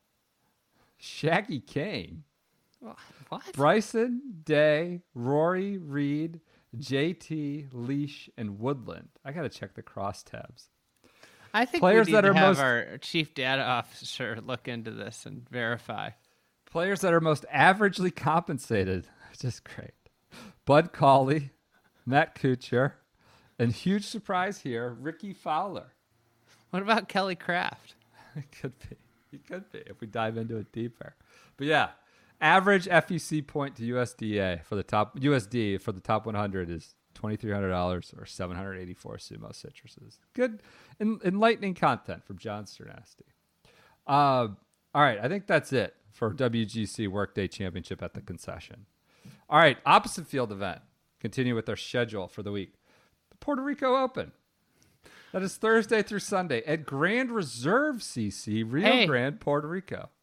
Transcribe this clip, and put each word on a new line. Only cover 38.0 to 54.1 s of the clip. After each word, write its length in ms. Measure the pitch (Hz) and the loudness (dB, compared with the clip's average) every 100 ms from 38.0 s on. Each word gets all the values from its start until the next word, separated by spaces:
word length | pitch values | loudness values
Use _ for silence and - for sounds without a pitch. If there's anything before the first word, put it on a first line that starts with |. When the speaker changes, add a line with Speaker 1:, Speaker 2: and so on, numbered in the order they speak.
| - | -6
Speaker 1:
or 120 | - 101 | -16 -16
seven 280 | - 92 | -10 -8
hundred 220 | 90 98 95 | -8 -8 -10
eighty-four 400 | 90 90 113 107 | -12 -14 -14 -14
Sumo 360 | - 104 107 | -14 -16 -16
Citruses. 640 | - - - 120 - 110 _ _ | -16 -18 -20 -20 -20 -20 _ _
Good, 280 | - 247 214 - - - - | -2 -2 -4 -18 -20 -20 -4
en-, 180 | 214 220 | -4 -2
enlightening 480 | 185 196 226 233 196 | -2 4 4 4 -2
content 540 | 175 156 117 - 85 - | 0 2 0 -4 -12 -12
from 100 | 95 | -12
John 300 | 110 104 101 | -8 -8 -10
Sternasty. 580 | - 107 - - _ - _ _ _ _ _ _ _ - | -16 -18 -20 -20 _ -20 _ _ _ _ _ _ _ 2
Uh, 420 | 143 143 131 117 98 _ _ _ | 4 6 4 2 -4 _ _ _
all 80 | 143 | 4
right, 160 | 143 107 | 4 4
I 100 | 120 | -2
think 180 | 202 196 | -4 2
that's 260 | 165 - | 0 2
it 220 | 131 95 - _ | 0 0 -4 _
for 220 | - 113 | -4 -4
W 320 | 135 127 113 107 | 0 0 0 -2
G 180 | 113 | -2
C 240 | 104 - 104 | -4 -2 -4
Workday 400 | 98 98 - 92 | -2 -4 -2 -4
Championship 540 | - 95 92 85 92 | -4 -6 -6 -10 -10
at 100 | 87 | -10
the 80 | - | -12
concession. 640 | - 87 - 87 - - 101 _ _ _ - - - | -14 -14 -12 -14 -14 -20 -20 _ _ _ -20 -20 2
All 100 | 151 | 6
right, 200 | 160 123 - | 6 6 6
opposite 400 | 190 208 - 156 | 6 6 -10 -6
field 260 | 139 117 | -2 -2
event. 300 | 101 98 80 _ _ _ _ | -2 -6 -6 _ _ _ _
Continue 340 | 113 113 123 | -8 -2 0
with 160 | 117 110 | 0 -2
our 60 | 101 | -6
schedule 520 | - 123 117 107 90 | -4 -2 -2 -4 -10
for 140 | - | -10
the 100 | 101 | -8
week. 220 | 101 90 _ _ _ _ _ _ | -6 -8 _ _ _ _ _ _
The 60 | - | -14
Puerto 260 | - 277 | -6 -4
Rico 340 | 269 285 262 262 | -4 -2 2 2
Open. 360 | 262 | 0